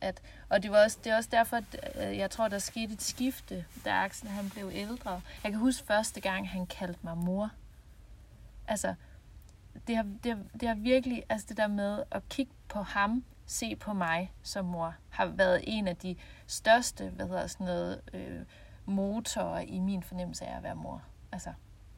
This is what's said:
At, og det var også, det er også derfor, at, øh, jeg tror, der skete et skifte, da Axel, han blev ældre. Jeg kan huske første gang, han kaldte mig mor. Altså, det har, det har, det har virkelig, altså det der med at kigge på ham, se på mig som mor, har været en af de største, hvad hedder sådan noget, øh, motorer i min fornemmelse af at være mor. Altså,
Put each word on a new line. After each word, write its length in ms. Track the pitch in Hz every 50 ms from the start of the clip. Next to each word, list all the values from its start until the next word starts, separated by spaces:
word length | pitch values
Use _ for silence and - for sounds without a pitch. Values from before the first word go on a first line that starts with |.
At, 200 | - 190 185 - - - - - - -
og 140 | 196 202 185
det 80 | 208
var 120 | 202 208 208
også, 140 | 220 - - -
det 80 | 226 220
er 40 |
også 120 | 226 226 - -
derfor, 240 | 226 226 - 240
at, 380 | 233 208 - - - - - - - 214 196
øh, 80 | 196 202
jeg 120 | 196 196
tror, 180 | - - 226 214
der 100 | 202 202
skete 340 | - - - 226 226 208 220
et 100 | 202 -
skifte, 600 | - - - 254 262 254 - - - 190 185 165 - - - -
da 60 | 208
Axel, 380 | 196 190 185 196 - - - 208
han 220 | 196 202 202 196
blev 200 | 196 214 196 190 180
ældre. 460 | 196 202 208 240 240 - 214 180 180 - - - - -
Jeg 80 | 208 202
kan 80 | 220
huske 260 | 233 262 247 - -
første 340 | - 208 214 220 - - 208
gang, 280 | - 196 190 190 202 185
han 180 | 185 185 180
kaldte 340 | - - - 190 175 175 - -
mig 140 | 170 165
mor. 340 | 170 175 180 185 196 208 214 - - - - - - - - - - - - - - - - - - - - - - - -
Altså, 260 | 214 196 - 190 185 - - - - - - - - - - - - - - - - - -
det 100 | - 233
har, 100 | 226 214 202 196 226 -
det 80 | 240 226
har, 60 | 208 190 - - 220
det 80 | 240 233
har 60 | 226
virkelig, 480 | 208 214 247 254 262 247 262 247 233 - -
altså 180 | 220 214 - -
det 80 | 220
der 100 | 208 214
med 360 | 208 208 202 202 202 208 214 - -
at 180 | - 202 - -
kigge 240 | - - 269 - - - - -
på 140 | - 208 190
ham, 420 | - - 202 202 208 233 254 247 - - - -
se 300 | - - - 233 220 214
på 160 | - - 208 208
mig 400 | 190 175 160 165 170 190 185 - - -
som 220 | - - 202 185
mor, 300 | 175 175 165 165 165 160 - - -
har 160 | - - 196
været 340 | 175 160 185 190 185 180 - -
en 220 | - 220 214 208 185
af 80 | 175
de 200 | - - 185 175 - - - - - -
største, 640 | - - - - 220 226 240 240 - - - 196 185
hvad 160 | 180 185 190
hedder 200 | 175 185 175 160
sådan 200 | 175 - - 190
noget, 340 | 180 175 175 175 175 190 - - - -
øh, 280 | 185 185 - 180 - 185 - - - - - - - -
motorer 760 | - 196 196 196 196 208 233 226 - - 220 180 170 165 170
i 180 | 165 156 - 185
min 240 | 185 196 202 180 175
fornemmelse 420 | - 190 180 180 175 165 - -
af 100 | - -
at 60 | - 180
være 120 | 180 175
mor. 260 | 160 156 - - - - - - - - - -
Altså, 200 | 185 - 170 156 - - - - - - - -